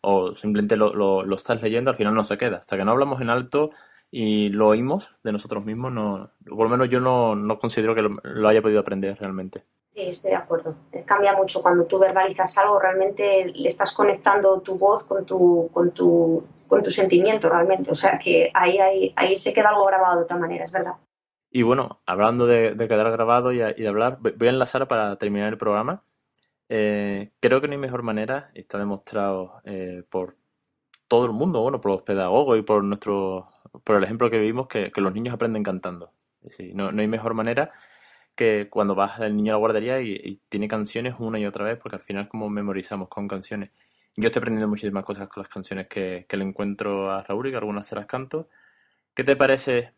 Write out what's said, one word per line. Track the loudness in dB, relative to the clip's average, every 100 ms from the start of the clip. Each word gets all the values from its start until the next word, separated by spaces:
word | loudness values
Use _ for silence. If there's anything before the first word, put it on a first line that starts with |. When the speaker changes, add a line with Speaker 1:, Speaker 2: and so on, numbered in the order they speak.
Speaker 1:
o | 2 2 0
simplemente | -4 -2 0 2
lo, | 2 2
lo, | 2 2 2
lo | 0
estás | -4 -2 -2
leyendo, | 0 0 -2
al |
final | 0 0
no | 0
se | 0 -2
queda. | -2 -4
Hasta | -6
que | -2
no | 0
hablamos | 2 0 -2
en | -2
alto | -2 0 -2 -2 -6 _ _ _
y | -4 0 2 2
lo | 4 4
oímos | 4 0 -4 -6 _
de | -6
nosotros | -6 -6 -8
mismos, | -8 -8 -8
no, | -4 -4 -6 -10 _
por | -14 -2 0
lo |
menos | 2 2
yo | 2
no, | 2 2 2 0
no | -2 -2
considero | -2 0 0
que | 2
lo, | 0 -2
lo | -10 2 4
haya | 6
podido | 4 2
aprender | 0 -4 -4 -6
realmente. | -8 -8 -10 -14 _ _ _
Speaker 2:
Sí, | -10
estoy | -8 -6 -2
de | -2
acuerdo. | -2 -6 -6 -14 _ -14
Cambia | -2 2 4
mucho | 2 0 0
cuando | 2 4
tú | 2 4
verbalizas | 4 4 0 0 0 2
algo, | 4 4
realmente | 4 2 -2 0 2 2
le | 2 -2 -4
estás | 0 -2
conectando | 2 2 4 2 4 4 4
tu | 0 2
voz | 2 2
con | 0 -4
tu, | -2 4 6 6 2
con | 2 0
tu, | 4 4 6 4 2 -4 -20 _
con | 2
tu | 4
sentimiento | 0 4 6 4 2 2
realmente. | 2 2 2 0
O |
sea | 2 2 2
que | 2 4 4
ahí, | 4 2 4
ahí, | 4 4 0
ahí | 0 0 0
se | 0
queda | 2 4
algo | 4
grabado | 4 4 4 2
de |
otra | 0
manera, | -4 -4 -6
es | -6
verdad. | -6 -6 -10 _ _ _ _ _
Speaker 1:
Y | 0
bueno, | 2 2 -2 -8
hablando | -6 2 2 4
de, | 4 4 4
de | 0 0
quedar | 2 2
grabado | 0 2 2 2
y, | 0
y | -2 -2
de | -2
hablar, | 0 0 0
voy, | -4
voy | 2 2
a |
enlazar | 2 -2 -2 -2
para | -2 -2
terminar | -4 -4 -2 -2
el | -2
programa. | -2 0 -2 -8 _ _ _ _ _ _ _
Eh, | 0 0 0 -4 -6 -10 _
creo | 2 2
que | 0
no |
hay | -6
mejor | -6 -6
manera, | -4 -4 -4 -6 -8
y | -20
está | -12 -8
demostrado, | -6 -8 -8 -4 -2 -4 -8 -16
eh, | -14 -10 -10 -12 -8
por | -8 -8 _ _ _ _ _ _ _ _
todo | 2
el | 2
mundo, | -2 -2 0
bueno, | -2 -2
por | -2
los | -2
pedagogos | -2 -4 2 2 2 0
y |
por | 2 0
nuestro, | 0 -4 -4 -4 -4 -6 -12 _ -20 -12
por | 0
el | 0
ejemplo | 0 -2 0
que | 0
vivimos, | 0 -4 -6
que, | -6 -6
que | -2
los | -4
niños | -2 -8
aprenden | -4 -4 -2
cantando. | -4 -6 -10 -14 -18 _ _ _
Es | -20 -20
decir, | -14
no, | -6 -4
no | -2
hay | -2
mejor | -2 -4
manera | -4 -2 -2 -4 -8 _ _ _ _ _
que | 0 2 2 -2
cuando | -2 0
vas | 0 -2 -2
el | -4
niño | -2 0
a |
la | 0
guardería | 0 0 -2 -4
y, | -6
y | -10 -12 -16 _
tiene | -6 -4
canciones | -6 -6 -6 -8 -8
una | -8 -6
y |
otra | -6 -6
vez, | -8 -8
porque | -10 -16
al |
final | -10 -10 -10
como | -10 -8
memorizamos | -6 -6 -6 -8 -10 -10
con | -10 -8
canciones. | -10 -10 -12 -12 _ _ _ _ -2
Yo | -2
estoy | -2
aprendiendo | -2 -2 -2
muchísimas | -4 -4 -6
cosas | -8 -12 -12
con | -16
las | -16
canciones | -16 -12 -12 -10
que, | -8 -8 -8 -8
que | -6
le |
encuentro | -6 -6 -8 -6 -4 -4 -4
a | -6
Raúl | -6 -6 -6
y |
que | -6
algunas | -6 -8
se | -8
las | -12
canto. | -8 -10 -8 -10 -12 _ _ _ _ _ _
¿Qué | -4
te | 0
parece | 2 2 2 0 -4 -4